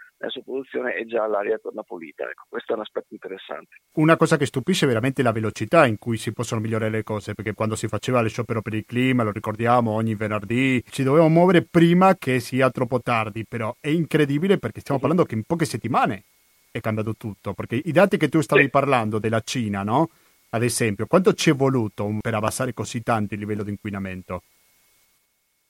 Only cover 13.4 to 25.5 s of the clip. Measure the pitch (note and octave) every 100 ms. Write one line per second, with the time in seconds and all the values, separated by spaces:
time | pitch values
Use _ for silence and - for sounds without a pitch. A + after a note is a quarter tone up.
13.4 | A2 A#2 A2 - D3+ E3+ D3 D3+ D3 C#3+
14.4 | F#3+ F#3 A2+ - - C#3 C3 F3+ D3+ A2+
15.4 | - E3+ D#3+ - A#2 G3+ G3+ F#2+ - _
16.4 | _ _ _ A#2+ A2+ A2 A2 G#2+ A2 G2
17.4 | G#2 F#2+ G2 A#2 D#3+ C#3+ G3 F#3 D3+ D#3+
18.4 | - D3 C#3 C#3+ C3+ B2+ A2 G#2+ A2 A2+
19.4 | - C3 A2 G2 G2+ B2 E3 _ _ _
20.4 | _ A2+ B2 - A#2 G2+ A2 F3+ F#3+ F#3
21.4 | - C3+ C3+ C3 G#2+ - G#2 G#2+ A#2 A2
22.4 | G#2+ - B2+ A2+ G#2+ A#2+ A2+ A#2 G#2+ G#2
23.4 | G#2 G#2 G#2 G2+ G#2+ G2 F#2+ F#2 - F2+
24.4 | - _ _ _ _ _ _ _ _ _
25.4 | _